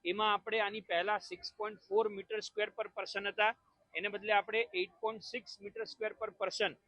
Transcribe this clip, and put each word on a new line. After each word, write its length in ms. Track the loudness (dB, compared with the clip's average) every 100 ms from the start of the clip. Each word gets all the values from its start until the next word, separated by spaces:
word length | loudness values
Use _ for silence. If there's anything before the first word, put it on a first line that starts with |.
એમાં 280 | -2 2 2
આપણે 280 | 2 2 0
આની 200 | 0 -2
પહેલા 380 | 0 0 2 0
સિક્સ 360 | -2 -12 -12 -6
પોઇન્ટ 220 | -6 -6 _
ફોર 240 | 2 2
meter 240 | -2 -6 -6
square 340 | -4 -2 -2
per 160 | -2 -6
person 420 | -6 -6 -4 -4
હતા, 260 | 4 4 2 _ _ _
એને 140 | -4 -4
બદલે 240 | -4 4
આપણે 360 | 4 4 0 2 0
eight 160 | -2 -2
point 160 | -4 -4
six 220 | -8 -8 -10 -14 -12
meter 160 | -8
square 320 | -10 -4 -6 -4
per 80 | -8
person 460 | -4 -4 2 0 0